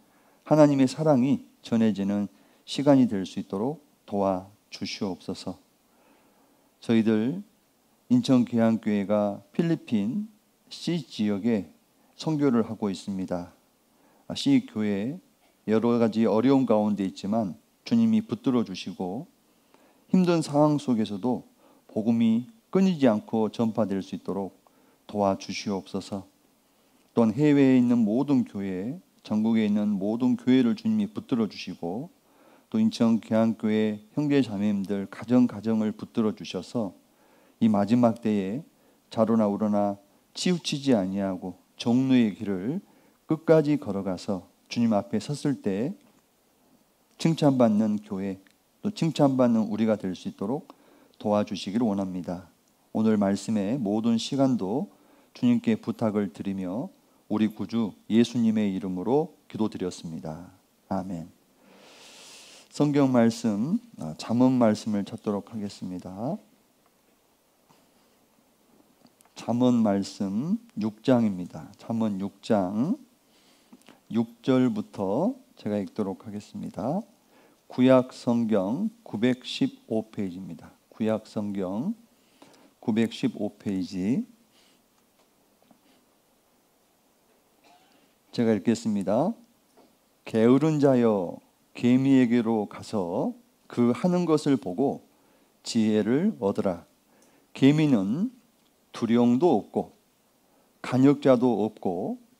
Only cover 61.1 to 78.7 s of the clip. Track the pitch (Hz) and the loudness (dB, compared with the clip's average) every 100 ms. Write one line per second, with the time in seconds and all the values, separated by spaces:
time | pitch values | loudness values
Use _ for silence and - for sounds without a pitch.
61.1 | 90 82 - _ _ _ - - - - | -10 -12 -18 _ _ _ -20 -20 -20 -20
62.1 | - - - - - - - 147 143 135 | -20 -20 -20 -20 -20 -12 -2 0 2 4
63.1 | 127 113 113 117 101 127 220 - - 78 | 4 4 2 -2 -2 -2 -2 -4 -12 -12
64.1 | 78 - 117 127 131 117 107 - 104 98 | -10 -2 2 4 4 4 2 -2 -4 -4
65.1 | 110 - 104 - 117 101 - 92 90 92 | -6 -6 -6 -6 -10 -10 -10 -10 -10 -12
66.1 | 92 117 202 - _ _ _ _ _ _ | -8 -8 -8 -12 _ _ _ _ _ _
67.1 | _ _ _ _ _ _ _ _ _ _ | _ _ _ _ _ _ _ _ _ _
68.1 | _ _ _ _ _ _ _ _ _ _ | _ _ _ _ _ _ _ _ _ _
69.1 | _ _ - - 117 127 120 110 98 95 | _ _ -10 -4 2 2 4 2 2 -2
70.1 | - 101 101 147 220 - - 151 - - | -6 -6 -4 -2 -4 -6 -6 -6 -4 0
71.1 | 123 113 92 87 82 73 - - 117 110 | 2 2 -2 -8 -14 -18 -16 -8 -4 -4
72.1 | 98 98 - - 110 90 104 143 254 - | -4 -8 -10 -2 0 0 -2 -2 -4 -8
73.1 | _ _ _ _ _ _ - - - - | _ _ _ _ _ _ -20 -20 -20 -6
74.1 | 107 117 - - 131 127 104 104 - 95 | -4 -4 -4 0 2 2 0 -6 -6 -2
75.1 | 107 190 262 _ - - 104 95 - 98 | 0 -2 -4 _ -12 -6 -4 -4 -6 -6
76.1 | 95 - 101 - 104 90 - 107 175 - | -6 -10 -12 -12 -12 -12 -8 -4 -4 -8
77.1 | _ _ _ _ _ - - 127 131 127 | _ _ _ _ _ -10 2 6 6 4
78.1 | - - 120 113 104 95 | -4 -2 0 0 0 0